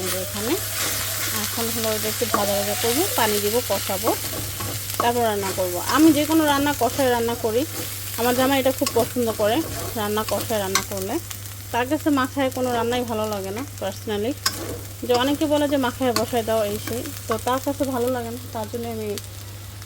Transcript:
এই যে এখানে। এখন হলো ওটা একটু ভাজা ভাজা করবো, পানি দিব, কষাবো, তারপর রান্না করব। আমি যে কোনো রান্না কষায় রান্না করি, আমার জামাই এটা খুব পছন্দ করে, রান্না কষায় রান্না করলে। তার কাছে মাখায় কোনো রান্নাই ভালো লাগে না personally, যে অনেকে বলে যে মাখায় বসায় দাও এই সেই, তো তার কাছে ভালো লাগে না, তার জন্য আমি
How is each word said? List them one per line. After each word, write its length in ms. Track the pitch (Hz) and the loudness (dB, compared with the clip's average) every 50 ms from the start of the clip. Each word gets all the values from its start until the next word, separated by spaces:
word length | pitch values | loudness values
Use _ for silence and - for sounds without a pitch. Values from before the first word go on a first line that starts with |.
এই 60 | 185 370 | -4 -2
যে 60 | 175 190 185 | -2 -4 -4
এখানে। 300 | - - 202 208 240 320 392 - - - - - - - - - - - - - - - 220 208 | -4 -4 -4 0 0 0 0 -2 -4 -4 -2 -2 -2 -2 -2 -2 -4 -4 -4 -2 -2 -2 -2 -2
এখন 200 | - - 233 233 226 226 | -2 -2 -2 -2 0 0
হলো 140 | 240 220 220 214 | 0 0 0 0
ওটা 120 | 214 208 214 | 2 0 -2
একটু 120 | 208 - 247 214 - | 0 0 -2 0 0
ভাজা 200 | 208 202 202 202 202 | 2 2 2 2 2
ভাজা 180 | - 208 202 202 | 2 0 0 0
করবো, 200 | - 233 240 285 370 - - - | 2 2 2 2 2 2 2 2
পানি 180 | 233 214 208 208 202 | 2 4 2 2 2
দিব, 100 | 208 214 247 247 - | 2 0 0 0 0
কষাবো, 420 | 202 196 - - 196 185 214 247 415 - - - - - - - - - - - - - - - - - | -2 -2 0 -2 -2 0 2 0 0 0 -2 -6 -6 -6 -6 -8 -8 -8 -8 -6 -6 -8 -6 -8 -6 -2
তারপর 220 | - 240 240 240 233 220 | 0 0 2 2 2 2
রান্না 200 | 208 202 196 190 180 - | 2 0 -2 -2 -2 -2
করব। 160 | 185 180 180 175 170 - 233 | -2 -2 -2 -4 -2 2 4
আমি 140 | 269 311 330 285 | 8 8 8 8
যে 60 | 285 302 302 | 6 4 4
কোনো 120 | 320 320 311 294 | 4 4 4 4
রান্না 200 | 277 277 285 294 285 - | 4 4 4 2 2 2
কষায় 300 | 233 254 254 - 277 254 240 | 2 0 2 2 4 4 4
রান্না 180 | 233 233 233 240 240 - | 4 2 0 0 0 0
করি, 180 | 226 214 240 311 - - - - - - - - - - - | 0 2 0 0 -2 -4 -8 -8 -8 -8 -10 -10 -8 -4 0
আমার 160 | 233 247 247 254 | 2 2 4 4
জামাই 200 | 262 262 277 269 | 4 4 4 4
এটা 100 | 254 262 262 - | 4 2 2 2
খুব 100 | 285 - - 233 | 0 2 2 2
পছন্দ 300 | 247 - - 254 240 226 214 - | 2 2 2 0 0 0 2 2
করে, 160 | 214 208 226 311 320 - - - - - - 233 | 2 4 4 2 0 -2 -4 -6 -6 -4 -2 -2
রান্না 220 | 208 208 208 214 220 - | -2 0 0 0 0 0
কষায় 300 | 202 196 196 - 233 208 196 | -2 -2 0 0 0 0 0
রান্না 180 | 190 196 - - - | 0 0 -2 -2 -2
করলে। 240 | 208 196 190 196 240 339 - - - - - - - - - - | -4 -4 -4 -2 -2 -4 -4 -6 -12 -12 -12 -12 -12 -12 -10 -4
তার 140 | - 233 254 254 | -2 -2 0 0
কাছে 180 | 311 302 - 320 285 269 | 0 0 2 2 2 2
মাখায় 300 | 254 262 - 277 269 262 254 | 2 0 0 0 0 0 0
কোনো 120 | 262 254 254 240 | 0 0 0 0
রান্নাই 260 | 233 226 233 247 247 247 226 | 0 0 0 0 0 0 -2
ভালো 140 | 226 214 214 214 214 | -2 -2 0 -2 -2
লাগে 180 | 196 190 196 196 | -4 -4 -6 -6
না 60 | 226 277 285 - - | -6 -6 -8 -8 -6
personally, 520 | 208 190 196 - - 226 208 202 208 247 294 - - - - - - - - - - - - - - | -6 -6 -6 -6 -4 -4 -2 0 0 -2 -2 -2 -4 -6 -6 -6 -6 -6 -8 -8 -10 -12 -10 -6 2
যে 60 | 233 247 240 | 4 4 4
অনেকে 220 | 254 277 285 285 320 285 | 6 4 2 2 2 2
বলে 140 | 302 294 294 277 | 4 4 4 2
যে 60 | 294 277 254 | 2 2 2
মাখায় 280 | 240 233 - 269 254 226 214 | 0 0 0 0 2 2 2
বসায় 240 | 220 - 254 240 214 220 | 0 0 0 0 0 2
দাও 120 | 220 226 214 202 | 2 2 2 0
এই 80 | 208 214 - | -2 -4 -4
সেই, 160 | - 220 247 277 294 277 - - | -6 -6 -6 -6 -8 -10 -8 -4
তো 80 | - 226 220 - | -4 -4 -2 0
তার 140 | 247 254 262 - | 0 0 0 0
কাছে 160 | 285 277 - 285 254 262 | -2 -2 0 -2 -2 0
ভালো 140 | 233 240 247 262 | 0 0 0 0
লাগে 140 | 247 233 226 233 | -2 -4 -6 -8
না, 60 | 247 254 254 - | -8 -10 -8 -8
তার 120 | 226 214 208 | -6 -6 -6
জন্য 120 | 240 233 233 233 226 | -6 -6 -6 -6 -6
আমি 140 | 220 214 208 202 208 - - - - - - - - - - - - - | -6 -4 -4 -6 -6 -8 -10 -14 -14 -14 -14 -14 -14 -14 -14 -14 -12 -10